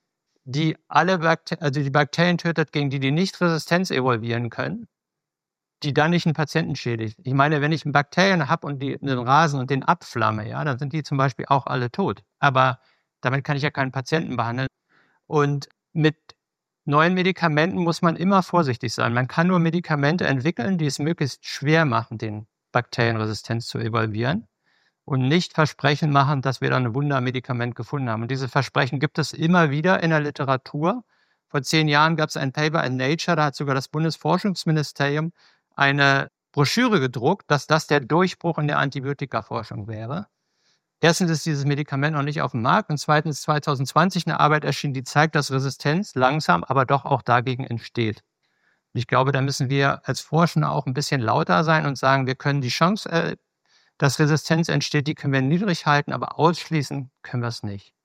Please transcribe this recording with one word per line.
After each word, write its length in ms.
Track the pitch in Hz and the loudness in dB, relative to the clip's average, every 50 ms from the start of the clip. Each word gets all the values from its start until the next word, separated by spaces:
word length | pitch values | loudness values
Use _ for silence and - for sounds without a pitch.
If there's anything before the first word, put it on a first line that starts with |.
| _ _ _ _ _ _ _ _ _ | _ _ _ _ _ _ _ _ _
die 300 | 127 123 143 160 160 - - _ - | -8 -4 0 0 0 -2 -4 _ -2
alle 300 | - - 160 180 190 175 | 0 0 2 2 0 0
Bakte-, 420 | 156 165 160 156 _ - 170 - | 0 0 -2 -2 _ -8 -8 -4
also 200 | 170 147 131 151 | -4 -2 -2 -2
die 80 | 143 139 | -2 0
Bakterien 480 | 135 147 147 139 - - 170 175 175 165 | 0 0 0 0 0 0 2 2 2 0
tötet, 360 | - 170 165 170 160 - - | -2 -2 -2 -2 -2 -2 -2
gegen 160 | 147 143 139 | -2 -2 -2
die 100 | 131 143 | -2 -2
die 120 | 135 135 | 0 0
nicht 280 | 143 160 190 190 - - | 0 0 0 -2 -2 -2
Resistenz 500 | 180 175 165 156 - - 175 175 190 175 | 0 0 0 -2 -2 0 0 0 0 0
evolvieren 580 | - 131 127 131 123 113 110 117 117 117 120 117 | -2 0 0 0 0 0 -2 -2 -4 -4 -4 -4
können, 400 | - - 127 135 170 233 233 - _ _ _ _ _ _ _ _ _ _ _ _ _ _ _ _ _ _ - | -6 -6 -6 -6 -6 -8 -12 -16 _ _ _ _ _ _ _ _ _ _ _ _ _ _ _ _ _ _ -4
die 100 | 147 131 | -2 0
dann 180 | 151 151 160 | 2 2 4
nicht 140 | 175 175 - | 2 2 2
einen 100 | 170 147 | 0 0
Patienten 400 | - 156 - - 160 170 170 151 | 0 -2 -2 -2 -2 -2 -2 -4
schädigt. 420 | - - 120 117 110 110 107 110 - - | -6 -4 -4 -4 -4 -4 -6 -8 -8 -6
Ich 100 | 127 127 | -2 2
meine, 280 | 139 139 147 156 147 | 2 4 4 2 2
wenn 100 | 139 147 | 2 0
ich 120 | 160 151 - | 0 -2 -2
Bakterien 640 | 147 135 143 143 - - - 180 196 196 170 151 143 | 0 0 0 0 2 2 2 2 4 4 2 0 0
hab 160 | 160 170 - | -2 -2 -2
und 140 | - 143 135 | -6 -8 -6
die, 180 | 139 139 131 - | -4 -6 -6 -4
den 220 | - 139 135 123 | -4 -2 -2 -2
Rasen 420 | 120 120 135 147 165 160 143 139 | 2 4 4 4 4 4 2 -2
und 80 | 127 127 | -2 -2
den 140 | 135 135 139 | -2 0 2
abflamme, 640 | - 175 170 - - - 120 110 110 107 104 107 113 | 0 0 0 -2 -6 -4 -2 0 0 0 -2 -6 -8
ja, 180 | 117 131 151 | -6 -4 -4
dann 120 | 151 131 117 | -4 -4 -4
sind 140 | 147 143 | -4 -6
die 120 | 139 160 143 | -6 -6 -6
zum 140 | - 147 135 | -2 0 0
Beispiel 280 | 135 139 - - - - | 0 0 0 -2 -2 0
auch 180 | 143 135 - | 0 0 0
alle 260 | - 135 131 123 120 | 0 -2 -2 -2 -2
tot. 320 | - - 202 151 101 - - _ _ _ | -2 -2 -2 -2 -2 -6 -10 _ _ _
Aber 400 | - 143 131 131 131 131 127 - _ _ _ _ _ _ _ _ | 2 2 4 4 4 2 0 -2 _ _ _ _ _ _ _ _
damit 240 | - 120 127 139 131 | -4 -2 -2 -2 -2
kann 100 | - 147 | -2 -2
ich 80 | 139 135 | -2 -2
ja 80 | 147 | -2
keinen 220 | - - 135 131 123 | -2 -2 -4 -4 -4
Patienten 420 | 135 127 - - 160 - - 131 | -6 -4 -2 -2 -2 -2 -2 -4
behandeln. 320 | 120 117 117 117 127 135 131 - _ _ _ _ _ _ _ _ _ _ - | -4 -4 -4 -4 -4 -6 -6 -8 _ _ _ _ _ _ _ _ _ _ -2
Und 420 | 151 151 143 143 143 143 139 - _ _ _ _ - | 0 2 2 2 0 -2 -6 -10 _ _ _ _ -2
mit 240 | 165 151 156 147 _ _ - - _ _ _ _ _ _ _ _ _ _ | 2 2 2 2 _ _ -20 -20 _ _ _ _ _ _ _ _ _ _
neuen 300 | - 143 147 156 170 185 | 0 2 4 4 4 2
Medikamenten 640 | 185 180 185 185 - - 170 151 147 156 180 190 190 | 2 0 0 0 0 0 0 2 2 2 2 0 0
muss 240 | 175 170 165 - | 0 0 0 2
man 160 | - 170 160 - | 2 0 2 2
immer 260 | 170 190 202 190 175 | 2 4 4 4 4
vorsichtig 500 | - - 175 170 135 120 - - 113 - | 2 2 2 2 2 0 -2 -4 -6 -2
sein. 200 | - 120 117 117 | -2 0 0 0
Man 160 | 120 127 123 | 0 -2 0
kann 180 | - - 165 180 | 0 0 2 2
nur 120 | 185 180 | 4 4
Medikamente 680 | 165 165 156 180 170 - 160 143 139 143 165 180 - | 2 2 0 -2 -2 -2 0 0 2 2 2 2 0
entwickeln, 520 | 147 135 131 120 160 175 - 233 202 190 175 | 0 0 0 0 -2 -2 -2 -2 -2 0 0
die 100 | 156 143 | 0 -2
es 120 | - - | -2 -2
möglichst 460 | 147 151 170 - 156 131 - - - | -2 -2 -2 -2 -2 -4 -4 -8 -12
schwer 400 | - - - 135 143 156 165 165 | -14 -10 -4 0 2 4 4 4
machen, 320 | 143 117 113 113 - 120 110 | 2 2 0 -2 -4 -6 -8
den 300 | - 110 104 107 110 - _ _ _ _ - | -6 -6 -6 -8 -10 -14 _ _ _ _ -2
Bakterienresistenz 920 | 123 117 - - - 120 117 113 113 107 107 107 104 - - 117 117 117 - | -2 -2 -2 0 0 2 2 2 0 -2 -2 -4 -6 -6 -4 -4 -4 -4 -6
zu 100 | - 120 | -6 -6
evolvieren 680 | 117 113 107 117 110 110 104 107 117 127 160 214 233 - _ _ _ _ _ _ _ _ _ _ _ | -4 -2 -2 -2 -2 -2 -2 -2 -2 -2 -2 -2 -4 -10 _ _ _ _ _ _ _ _ _ _ _
und 220 | - - 131 127 127 | -4 -2 0 2 2
nicht 260 | 147 180 180 - - | 2 2 0 0 0
Versprechen 580 | - 156 139 - - - 135 151 139 - 151 | 0 0 0 0 0 0 0 0 2 2 2
machen, 300 | 143 139 139 135 151 135 | 2 4 4 2 2 0
dass 200 | 123 135 123 - | 0 -2 -2 -2
wir 80 | 139 135 | 0 0
da 80 | 135 131 | 0 0
ein 180 | 127 120 110 | 0 0 0
Wundermedikament 800 | 131 143 147 143 135 123 127 123 127 - - 127 120 120 123 120 | -2 0 0 0 0 0 -2 -2 -4 -6 -6 -4 -4 -4 -4 -6
gefunden 340 | - 117 - - 143 131 123 | -8 -10 -8 -6 -4 -4 -4
haben. 120 | 110 110 | -4 -4
Und 100 | 117 117 | -4 -4
diese 160 | 135 131 135 120 | -4 -4 -6 -2
Versprechen 520 | - 147 127 - - 139 143 120 - 135 | 0 0 0 0 0 0 0 0 0 -2
gibt 180 | 143 156 - - | -2 -2 -2 -4
es 140 | 143 - - | -4 -4 -4
immer 360 | - - 160 180 180 165 151 | -2 0 2 4 4 4 4
wieder 320 | 135 147 156 185 190 190 | 2 0 2 2 2 2
in 100 | - 165 | 2 2
der 100 | 160 151 | 2 2
Literatur. 840 | 147 147 139 - 143 131 135 131 - - - 147 151 170 214 254 - _ _ _ _ _ _ _ _ _ | 0 -2 -4 -4 -2 -2 -2 -2 -2 -6 -6 -2 -2 -2 -2 -2 -6 _ _ _ _ _ _ _ _ _
Vor 120 | - 147 | -4 -4
zehn 280 | 131 - - 160 156 151 | -2 0 2 2 2 4
Jahren 260 | 147 143 151 160 165 | 4 4 4 4 2
gab's 220 | 156 156 156 - - | 0 -2 -2 -2 -4
ein 160 | - 135 127 | -4 -4 -2
Paper 300 | - 151 156 156 165 143 | -2 -2 0 0 0 0
in 100 | 127 127 | -2 -2
Nature, 400 | 127 131 131 160 170 - - 170 | -2 0 0 -2 0 0 0 0
da 100 | 165 151 | 2 0
hat 100 | 147 - | 0 -2
sogar 200 | - 151 139 135 | -2 -2 -2 -2
das 140 | 135 131 - | -2 -2 -4
Bundesforschungsministerium 1400 | - 151 160 165 147 - - 147 165 185 - 214 180 - - 170 156 156 147 - - - 143 139 143 151 160 165 - _ _ _ _ _ _ _ _ | -2 -2 0 -2 -2 -2 0 0 0 0 0 -2 -2 -2 0 0 2 2 0 -2 -4 -4 -2 -2 -2 -2 -4 -4 -6 _ _ _ _ _ _ _ _
eine 540 | - 139 139 139 143 143 139 139 139 135 - - _ _ _ | 0 2 2 4 4 4 4 4 4 0 -2 -8 _ _ _
Broschüre 480 | _ 147 147 131 - - 247 254 214 170 | _ 0 2 2 4 2 4 4 4 4
gedruckt, 520 | 131 131 123 - 107 143 190 202 - - | 2 0 -2 0 0 0 0 0 0 0
dass 160 | 147 139 - - | 0 0 2 2
das 180 | 151 156 - - | 0 0 2 2
der 120 | 156 147 | 2 2
Durchbruch 580 | 135 110 147 170 185 185 - - - 170 160 - | 2 2 2 2 2 2 0 -2 -2 -2 -2 0
in 100 | 147 147 | 0 0
der 120 | 147 143 | 0 0
Antibiotikaforschung 1080 | 143 139 - 143 127 139 143 - 143 127 - 113 107 - 120 117 110 - - 113 104 107 | 0 0 -2 -4 -6 -6 -6 -6 -6 -6 -4 -6 -6 -6 -8 -8 -8 -8 -10 -12 -10 -10
wäre. 400 | 110 107 110 113 139 175 104 - _ _ _ _ _ _ _ _ _ _ _ _ _ _ | -10 -10 -10 -8 -8 -8 -10 -12 _ _ _ _ _ _ _ _ _ _ _ _ _ _
Erstens 300 | - 160 170 - 196 165 | 2 2 4 4 2 0
ist 140 | 165 147 - | 0 0 -2
dieses 200 | 170 151 139 139 | -2 -2 0 0
Medikament 500 | 143 143 139 151 - - 135 139 151 160 | 0 0 -2 -2 -4 -2 -2 -2 0 0
noch 80 | 147 139 | -2 -4
nicht 180 | 147 147 156 | -4 -2 -4
auf 100 | 143 135 | -4 -4
dem 100 | - 123 | -2 -2
Markt 280 | 110 131 165 208 208 - | 0 2 2 2 2 0
und 80 | 156 143 | -4 -4
zweitens 440 | - - 151 151 151 165 147 - | 0 2 2 2 2 0 -4 -4
zweitausendzwanzig 840 | - - 151 151 - - 147 127 139 127 - 151 165 196 - 180 160 | -2 -2 -2 0 0 -2 -2 -2 -2 0 2 2 2 4 2 -2 -2
eine 140 | 165 151 - | -2 0 2
Arbeit 240 | 147 147 151 151 147 | 4 4 4 2 0
erschienen, 300 | 143 143 - - 151 131 | -2 -4 -4 -4 -4 -4
die 100 | 131 127 | -6 -6
zeigt, 320 | - - 147 151 160 - | -2 2 2 2 2 2
dass 160 | 156 139 - | 0 -2 0
Resistenz 640 | 131 131 131 139 131 - - 147 147 180 208 - - | -2 -2 -2 -2 -4 -4 -2 -2 0 0 -2 -4 0
langsam, 480 | 131 127 127 139 156 - - 175 170 - | 2 2 2 2 2 0 2 0 0 0
aber 220 | - - 139 131 | 0 0 0 2
doch 180 | 123 139 139 - | 2 0 0 0
auch 180 | - 143 123 | 0 -2 -2
dagegen 440 | - - 117 120 117 127 127 120 135 | 0 2 2 2 2 0 -4 -6 -6
entsteht. 580 | - 117 117 - - - - 117 110 104 - - _ _ _ _ _ _ _ _ _ _ _ _ _ - | -6 -8 -8 -8 -8 -4 -2 -2 -2 -4 -6 -12 _ _ _ _ _ _ _ _ _ _ _ _ _ -6
Und 60 | 123 | -6
ich 80 | 123 - | -4 0
glaube, 260 | - 127 131 135 135 | 2 2 2 2 0
da 80 | 135 | 0
müssen 280 | 131 139 139 - 139 123 | -2 -2 -2 -2 -2 0
wir 380 | 135 139 139 139 139 139 - - | 0 2 2 0 0 -2 -4 -8
als 140 | 135 - | -8 -8
Forschende 480 | - - - 156 170 165 - 165 151 139 | -6 -2 0 2 2 2 2 0 0 0
auch 160 | 147 151 - | -2 -4 -4
ein 80 | - 127 | -4 -4
bisschen 260 | 147 143 - 147 139 | -4 -4 -2 -2 0
lauter 440 | 113 110 113 139 165 - 180 175 165 | 0 0 0 0 2 2 2 2 2
sein 220 | 156 160 156 151 147 | 2 2 2 0 -2
und 100 | 139 120 | -2 0
sagen, 300 | - 135 135 135 131 123 | 0 2 2 2 0 -2
wir 80 | 131 | -4
können 260 | - - 147 139 143 | -4 -2 -2 0 0
die 80 | 127 123 | 0 -2
Chance, 400 | - - - 175 214 214 - - | 0 2 2 2 2 0 -4 -2
äh, 260 | - 165 - 80 - - _ _ _ _ _ _ _ _ _ _ _ - | -2 0 0 -2 -4 -8 _ _ _ _ _ _ _ _ _ _ _ 0
dass 220 | - 139 120 - | 0 2 4 4
Resistenz 500 | 156 143 156 147 - - 165 160 170 160 | 2 2 2 2 0 0 0 0 0 0
entsteht, 380 | 160 147 - - - 151 131 147 | -2 -2 -2 -2 -2 -2 -2 -2
die 80 | 156 | -6
können 180 | - - 143 135 | -6 -4 -2 0
wir 80 | 135 | 0
niedrig 460 | 131 131 156 175 214 208 175 - - 160 | 0 2 0 0 0 -2 -2 -2 0 2
halten, 260 | 147 147 147 - 131 | 2 2 0 -2 -4
aber 240 | 123 123 - - - | -6 -6 -6 -2 2
ausschließen 720 | 143 170 175 - - - 160 156 135 - 143 139 135 127 _ _ - | 2 2 2 0 -4 -4 -4 -4 -2 -4 -6 -8 -8 -10 _ _ -14
können 180 | - - 123 | -8 -6 -4
wir's 220 | 120 120 117 - - | -4 -4 -6 -6 -8
nicht. 300 | 104 101 98 - _ _ _ _ | -10 -10 -12 -14 _ _ _ _